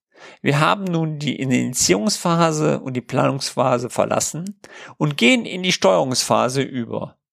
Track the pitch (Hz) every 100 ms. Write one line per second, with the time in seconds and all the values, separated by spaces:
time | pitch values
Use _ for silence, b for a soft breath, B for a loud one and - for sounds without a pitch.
0 | _ B B B 135 143 160 196 190 165
1 | 160 151 147 - 131 123 123 127 - 185
2 | 214 - 180 170 165 151 151 139 135 123
3 | - 131 139 139 - - 131 123 127 -
4 | 117 135 - 151 190 - - B B B
5 | 151 143 233 254 220 185 185 - 190 180
6 | 135 123 - 110 117 135 131 127 113 113
7 | - - _